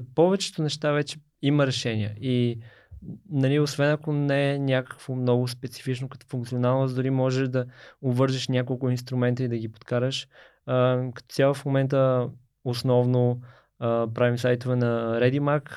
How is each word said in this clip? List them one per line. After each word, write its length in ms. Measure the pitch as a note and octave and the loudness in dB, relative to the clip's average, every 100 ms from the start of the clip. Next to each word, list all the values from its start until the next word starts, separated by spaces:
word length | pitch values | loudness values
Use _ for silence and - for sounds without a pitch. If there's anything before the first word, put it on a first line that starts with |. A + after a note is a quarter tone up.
| A#2+ | -2
повечето 560 | - F3 G3 - - | 2 4 4 -2 -4
неща 300 | D3+ D3+ D3+ | -4 -2 0
вече 240 | D3 C#3+ - _ - | 0 -2 -8 _ -2
има 240 | C#3 D3 C3+ | 2 4 2
решения 480 | - B2 G#2+ G#2 G#2+ | 0 -2 -2 -4 -4
и, 380 | C3 B2 A#2+ A2+ - - _ - - - - | 0 2 2 -2 -12 -20 _ -20 -16 -18 -6
нали, 300 | C#3+ C3 D3 | 0 2 2
освен 300 | D3 C#3+ D3 | 0 0 0
ако 220 | D3+ D3+ | 0 -2
не 380 | D3 C#3+ C#3 C#3 | -2 0 2 0
е 80 | C#3 | 0
някакво 560 | C3+ C3 B2+ - - | 0 0 -2 -14 -8
много 340 | B2+ B2 B2 B2 | -2 2 2 0
специфично 600 | - C3 - C3 B2+ C3 | -6 -12 -10 -6 -6 -8
като 180 | - - | -14 -10
функционалност, 680 | B2+ A#2 B2 B2 C3 C3 B2+ | -8 -4 0 2 2 0 0
дори 140 | C3 | 0
можеш 380 | C3 C3 C3 C3+ | 2 2 0 0
да 180 | B2+ B2 - - - | -2 -4 -12 -20 -6
обвържеш 460 | C3 B2 C3 C3 B2+ | -2 2 2 0 0
няколко 420 | B2+ B2+ B2 B2+ | -2 -2 -2 -2
инструмента 520 | B2 - B2+ B2 B2 | -2 -4 0 0 0
и 60 | B2+ | -2
да 100 | A#2 | -4
ги 100 | A2 | -6
подкараш. 600 | - - B2 B2+ - - - - _ - | -12 -4 -2 -2 -4 -12 -20 -20 _ -2
А, 360 | B2+ B2+ B2+ B2+ | 2 2 2 -2
като 120 | - - | -8 -8
цяло 260 | - C3+ | 2 2
в 100 | C#3 | 2
момента 640 | C#3+ C3+ C3+ C#3 C3 B2+ A#2+ - _ _ | -2 0 2 2 2 2 -2 -8 _ _
основно, 760 | B2+ A#2+ C3 B2 B2 B2+ B2 B2 - - _ - | -6 -4 2 4 4 4 2 0 -8 -20 _ -6
а, 280 | A#2+ A#2 A2+ | -2 0 -2
правим 320 | A#2 B2 A#2+ | 2 2 2
сайтове 380 | B2 B2 B2+ B2 | 0 0 0 0
на 440 | A#2+ A#2 A2+ A2+ | 0 0 -2 2
ReadyMac, 420 | B2+ C#3+ C#3+ D3 - | 2 2 0 -2 -4